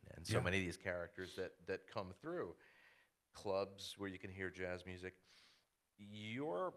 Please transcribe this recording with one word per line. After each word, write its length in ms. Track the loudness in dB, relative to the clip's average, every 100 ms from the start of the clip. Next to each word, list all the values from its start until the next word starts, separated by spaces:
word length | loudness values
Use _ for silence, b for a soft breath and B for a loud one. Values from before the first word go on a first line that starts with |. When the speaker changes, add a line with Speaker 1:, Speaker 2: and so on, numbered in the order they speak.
| -12
Speaker 1:
and 120 | -8 4
so 120 | 4
Speaker 2:
Yeah. 60 |
Speaker 1:
many 140 | 6 6
of 60 |
these 120 | 4 0
characters 580 | 0 0 -2 -4 -6 -2
that, 160 | -4 -4 -2
that 200 | -2 -2
come 260 | -4 -4 -6
through, 340 | -4 -2 -4 -6 B B B B B _ _
clubs 600 | -6 2 4 4 0 -8 -4
where 100 | -4
you 100 | -4
can 120 | -6
hear 180 | -2 -2
jazz 360 | 0 0 0 -4
music. 280 | -6 -6 -8 B B B B B _ _ _
Your, 760 | -10 -6 -4 -2 0 2 0